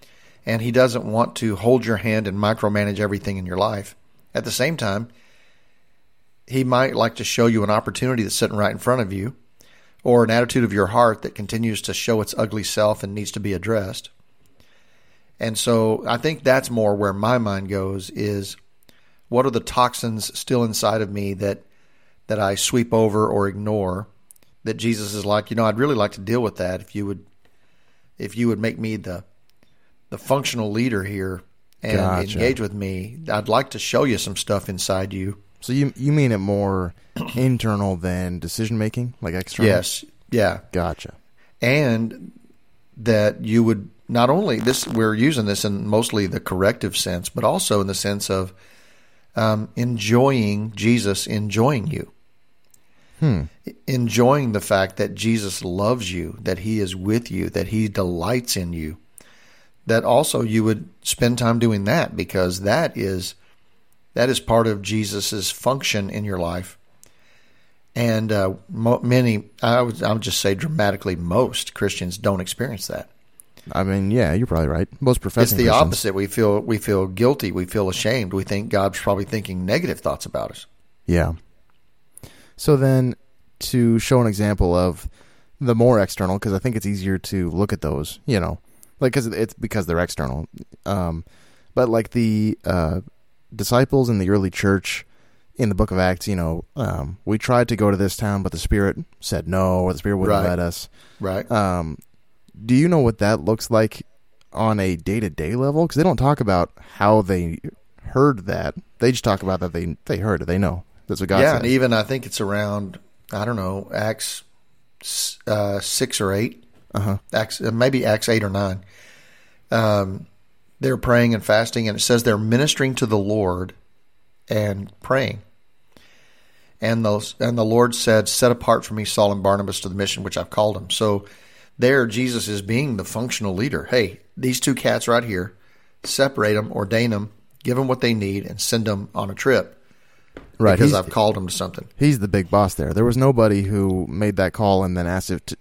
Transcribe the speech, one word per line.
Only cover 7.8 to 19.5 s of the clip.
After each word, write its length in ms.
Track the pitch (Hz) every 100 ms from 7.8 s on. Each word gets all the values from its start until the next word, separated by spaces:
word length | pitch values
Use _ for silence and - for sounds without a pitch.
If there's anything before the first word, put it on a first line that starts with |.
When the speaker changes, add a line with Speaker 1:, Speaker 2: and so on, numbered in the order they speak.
| - 95 127 127
Speaker 1:
that's 120 | 98
sitting 220 | - 113 104
right 140 | 104
in 60 | 107
front 220 | 123 127
of 120 | 101
you, 240 | 95 104 - _ _ - - _ _
or 200 | - 120
an 80 | 113
attitude 340 | 117 120 131
of 80 | 117
your 160 | 101 95
heart 340 | 117 120 107
that 120 | -
continues 460 | - 101 113 113 104
to 120 | -
show 260 | 95 - 110
its 140 | 104 -
ugly 260 | 113 107
self 400 | 101 - 104 107
and 120 | 101
needs 160 | 101 101
to 100 | -
be 140 | 104
addressed. 560 | 92 95 113 95 - - - - _ _ _ _ _ _ _ _ _ _ _
And 160 | 117 107
so 480 | - 117 110 110 -
I 100 | 113
think 240 | 156 156
that's 280 | 135 131 135
more 240 | 117 107
where 180 | 101 104
my 240 | 98 107 123
mind 300 | 110 98 95
goes, 400 | 101 95 98 95
is 460 | - 104 101 98 - - _ - _ _ _ _
what 180 | 117
are 40 | 135